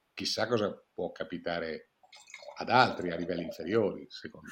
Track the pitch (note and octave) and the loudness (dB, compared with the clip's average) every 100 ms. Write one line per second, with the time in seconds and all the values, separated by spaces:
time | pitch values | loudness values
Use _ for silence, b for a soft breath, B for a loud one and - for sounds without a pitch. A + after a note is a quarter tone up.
0 | _ - F#2 - A2 A#2+ G#2 - _ - | _ -8 -4 0 2 2 2 -2 _ -6
1 | F2+ - - F2 F2 E2+ E2 D#2 - _ | -6 -4 -6 -4 -2 -2 -2 -6 -10 _
2 | _ - - - - - - A#2+ A#2+ F2 | _ -20 -20 -18 -14 -6 4 6 6 4
3 | F2 E2+ F2 E2+ E2 - E2 A2+ G2 E2 | -2 -2 -2 -2 -4 -6 0 4 4 0
4 | - - - - - | -10 -14 -14 -14 -18